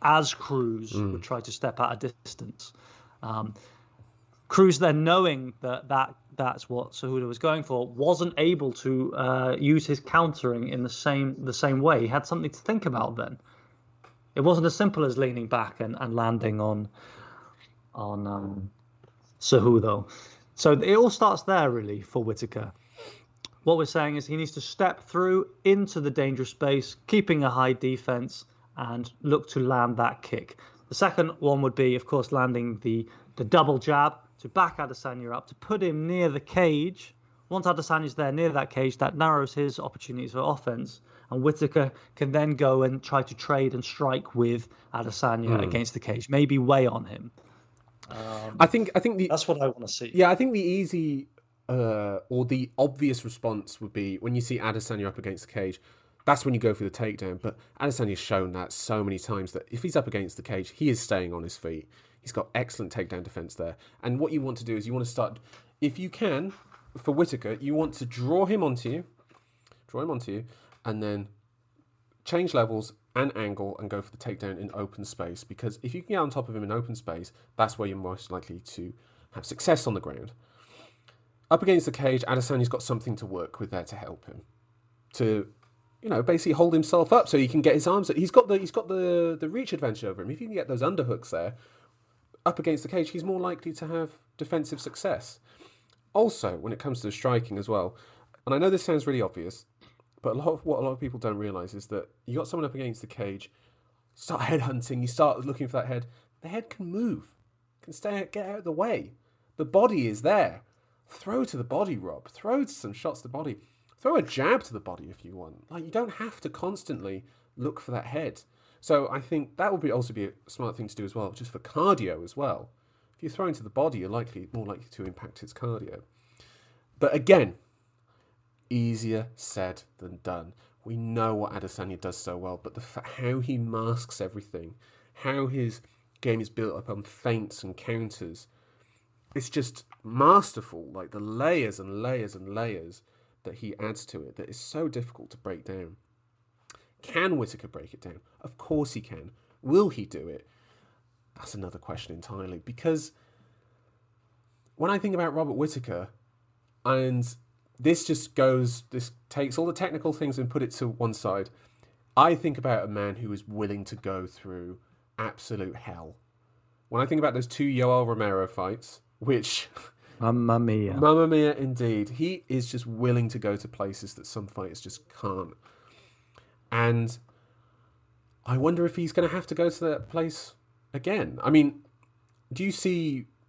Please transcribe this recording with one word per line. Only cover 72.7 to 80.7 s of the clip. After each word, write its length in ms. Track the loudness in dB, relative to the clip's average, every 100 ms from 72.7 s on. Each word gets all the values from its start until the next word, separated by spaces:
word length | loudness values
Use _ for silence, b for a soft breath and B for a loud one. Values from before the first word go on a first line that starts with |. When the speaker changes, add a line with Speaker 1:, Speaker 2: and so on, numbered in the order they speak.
| 0 -6 _ _ -2
Speaker 2:
and 200 | -2 -2
angle 400 | -6 -4 -8 -8
and 100 | -8
go 120 | -8
for 100 | -8
the 60 | -12
takedown 420 | -10 -8 -8 -8
in 100 | -10
open 320 | -8 -10 -10 -12
space. 400 | -8 -10 -10 -16
Because 340 | -8 -8 -8
if 140 | -8 -8
you 60 |
can 80 | -4
get 80 | -2
on 120 | 0
top 200 | -2 -6
of 60 | -6
him 80 |
in 80 | -4
open 240 | -4 -4 -8
space, 360 | -8 -10 -12 b b 0
that's 240 | 0 0
where 80 | -6
you're 100 | -4
most 340 | -8 -8 -8
likely 280 | -10 -10 -16
to 340 | -14 -12 -12 -14 b b b
have 140 | -14 -12
success 420 | -4 2 2 2
on 60 |
the 80 | -4
ground. 320 | -6 -12 -16 -20 b b b